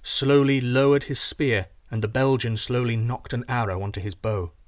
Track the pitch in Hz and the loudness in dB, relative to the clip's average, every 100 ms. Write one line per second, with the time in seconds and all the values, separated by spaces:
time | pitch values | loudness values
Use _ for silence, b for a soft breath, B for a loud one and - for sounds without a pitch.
0 | - - 135 143 139 135 123 127 139 143 | -8 -2 4 4 6 2 2 2 4 4
1 | - 135 - - 147 107 90 - - 113 | 0 -6 -6 -2 0 0 -2 -12 -8 -4
2 | 107 127 135 135 120 110 - 123 123 113 | -2 0 2 2 0 -4 -2 -2 0 0
3 | 117 123 - 120 - 127 107 92 101 98 | -2 -4 -6 -8 -4 -2 -2 -2 -4 -6
4 | 101 87 110 104 85 - | -8 -6 -4 -2 -4 -10